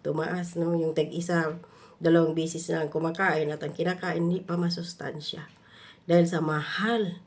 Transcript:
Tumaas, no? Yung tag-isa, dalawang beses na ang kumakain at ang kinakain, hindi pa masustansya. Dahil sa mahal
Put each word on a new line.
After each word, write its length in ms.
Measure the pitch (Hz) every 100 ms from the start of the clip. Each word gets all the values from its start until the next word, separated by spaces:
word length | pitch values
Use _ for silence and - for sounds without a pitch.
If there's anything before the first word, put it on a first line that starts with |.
Tumaas, 560 | 151 151 160 180 175 170
no? 160 | 165
Yung 240 | 170 160 160
tag-isa, 640 | 151 170 170 170 160 160 - - - -
dalawang 320 | 165 165 160
beses 320 | 160 160 165 175
na 80 | 170
ang 80 | 151
kumakain 640 | 156 165 165 190 165 147
at 80 | 151
ang 160 | 147 -
kinakain, 480 | 170 180 180 165
hindi 160 | 170 185
pa 160 | - 175
masustansya. 880 | 175 175 170 - 135 156 147 - 147 - - - - - -
Dahil 160 | 170
sa 160 | 170 175
mahal 800 | 156 156 147 - 214 233 202 170